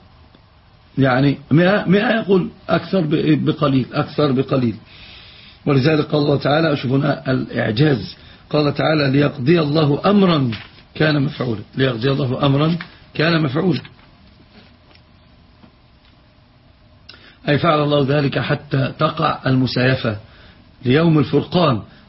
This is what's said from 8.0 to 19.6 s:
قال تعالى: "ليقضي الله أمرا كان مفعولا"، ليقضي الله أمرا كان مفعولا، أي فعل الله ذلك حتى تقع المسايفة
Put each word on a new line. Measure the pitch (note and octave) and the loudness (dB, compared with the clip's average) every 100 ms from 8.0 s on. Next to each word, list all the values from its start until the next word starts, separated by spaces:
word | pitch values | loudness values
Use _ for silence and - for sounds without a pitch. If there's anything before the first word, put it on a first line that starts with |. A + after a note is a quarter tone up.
| F#2 - - - - | -4 -16 -20 -20 -6
قال | D3 D3 | -2 0
تعالى: | C#3+ C#3+ D#3 C#3+ | -2 -2 0 0
"ليقضي | C3+ C#3 - B2 E3+ | 0 0 0 0 2
الله | D3 D#3 D3 C#3+ F#3+ | 2 0 0 2 2
أمرا | G#3 F#3+ D#3 B2+ G#2+ - - - | 4 4 2 0 -4 -10 -20 -10
كان | - D#3 D3 | -2 0 2
مفعولا"، | C3+ - B2+ G#2+ - - | -2 -4 -6 -6 -8 -2
ليقضي | C3+ A#2 C3+ | -2 0 -2
الله | C#3 C3 B2+ C#3+ | -2 -2 0 0
أمرا | C#3 D#3 E3+ - - - | 2 0 -2 -6 -20 -10
كان | - D#3+ E3 | -2 0 0
مفعولا، | D#3 C3+ F#3 B2+ - - - - - - - - - - - - _ - _ - - - - _ _ _ _ _ _ _ _ _ _ _ _ - - - - - - | 0 -2 0 -2 -6 -20 -20 -20 -20 -20 -20 -20 -20 -20 -20 -20 _ -20 _ -20 -20 -20 -20 _ _ _ _ _ _ _ _ _ _ _ _ -20 -20 -20 -20 -8 -2
أي | C#3+ | 0
فعل | E3+ D3+ | 2 0
الله | D3 D3 C3+ D3 | 2 2 2 0
ذلك | C#3 C#3 | -2 -2
حتى | - C#3+ - C#3 C3 - | -4 -4 -4 -4 -2 -2
تقع | D#3 - D3+ - C3+ | -4 -2 -4 -2 0
المسايفة | C3 | 0